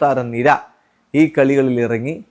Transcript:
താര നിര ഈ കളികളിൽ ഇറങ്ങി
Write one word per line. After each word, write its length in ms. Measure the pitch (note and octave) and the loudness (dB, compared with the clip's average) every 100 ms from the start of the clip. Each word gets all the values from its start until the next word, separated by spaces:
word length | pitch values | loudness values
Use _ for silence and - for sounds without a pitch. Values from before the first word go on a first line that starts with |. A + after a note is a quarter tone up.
താര 160 | C#3+ C3 A#2+ A#2 | -2 -2 -4 -2
നിര 220 | C3+ C#3 - _ _ _ _ | 0 0 -4 _ _ _ _
ഈ 100 | D3 D#3 D3+ | 0 2 2
കളികളിൽ 420 | C3+ C#3 C3 A#2+ A#2 | 2 2 2 0 -2
ഇറങ്ങി 280 | A2+ C3 E3 - | -4 -6 -10 -14